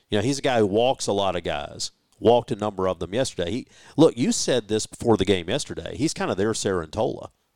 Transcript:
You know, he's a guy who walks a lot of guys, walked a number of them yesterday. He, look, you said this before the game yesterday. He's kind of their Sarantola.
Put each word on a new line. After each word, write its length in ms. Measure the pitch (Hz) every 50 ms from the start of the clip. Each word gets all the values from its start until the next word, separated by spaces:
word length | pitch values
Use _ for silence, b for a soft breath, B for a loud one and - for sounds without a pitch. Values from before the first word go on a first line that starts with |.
| _ -
You 100 | 104 104
know, 40 | 104
he's 160 | 135 143 135
a 40 | 135
guy 160 | 139 123 117
who 80 | 107
walks 400 | 95 98 110 120 131 131 - -
a 60 | - 101
lot 220 | 98 98 92 87
of 80 | 87 82
guys, 480 | 87 78 73 73 78 80 80 - - _ _ _ _ _ -
walked 320 | 95 107 120 120 113 -
a 40 | 117
number 320 | 101 104 107 101 92 92
of 120 | 92 90 85
them 140 | 87 85 98
yesterday. 360 | 127 131 - - - 85 85
He, 160 | 107 131 - B B B B B B
look, 180 | 139 160 160 -
you 160 | 120 151 233
said 360 | 233 - - 180 139 120 107
this 180 | 95 107 107 -
before 320 | - - - 117 117 107
the 80 | 95 95
game 240 | 101 98 90 82 87
yesterday. 460 | 117 151 - - 170 80 82 85 87
He's 160 | 92 139 160 -
kind 160 | - 196 151
of 80 | 104
their 140 | 87 101 113
Sarantola. 760 | 107 - - 107 95 87 80 76 - 104 120 - - - - - _ _ _ _ _